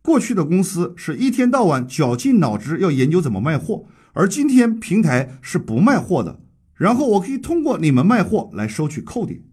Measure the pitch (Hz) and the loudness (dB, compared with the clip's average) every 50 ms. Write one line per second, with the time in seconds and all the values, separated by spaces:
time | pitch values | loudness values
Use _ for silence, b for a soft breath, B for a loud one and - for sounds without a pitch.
0 | _ 320 330 247 - - 240 190 151 143 175 190 185 175 - 170 175 - - - | _ 2 2 2 2 0 -2 -2 0 2 2 0 0 0 -2 -4 -4 -4 -6 -10
1 | - - 147 - 254 269 - - 247 247 262 262 226 175 143 127 123 127 - - | -10 -8 -4 -2 -2 0 2 2 2 2 2 2 2 2 2 0 -2 -6 -2 -2
2 | 147 123 120 120 - 277 254 208 156 117 107 101 - 139 165 175 190 180 143 131 | 0 0 0 0 0 2 4 4 4 2 -2 -4 -4 -6 -2 -2 0 0 2 2
3 | 131 147 160 185 165 135 104 95 113 156 160 135 - - 214 - b b b b | 2 2 2 0 0 0 -2 -2 -2 -2 -2 -2 -4 -6 -8 -8 b b b b
4 | b b b - 202 196 202 294 285 285 254 254 240 233 220 226 - - 170 220 | b b b 0 0 0 0 0 0 4 4 4 4 4 0 -4 -4 -2 0 2
5 | 185 156 127 123 135 - - - - - - 180 - - 110 120 185 269 277 202 | 2 2 2 0 0 -4 -10 -18 -14 -6 -6 -6 -4 -2 0 2 4 4 4 2
6 | - - 180 135 101 80 - - - _ _ _ _ _ _ _ 143 202 240 247 | 0 0 -2 -2 -2 -4 -8 -14 -20 _ _ _ _ _ _ _ 0 2 2 2
7 | 294 247 208 196 175 277 269 262 - - 339 339 294 311 233 - 165 151 135 123 | 2 2 2 0 0 -2 -8 -8 -6 -4 -2 -2 0 0 -2 0 2 2 2 4
8 | 139 196 247 226 175 180 214 190 - - - 101 107 107 - - 156 147 - 113 | 4 4 4 2 2 0 -2 -4 -4 -6 -8 -8 -8 -6 -4 -4 -6 -4 -6 -10
9 | - - - 247 196 120 87 87 - _ | -12 -8 -8 -6 -6 -6 -8 -14 -16 _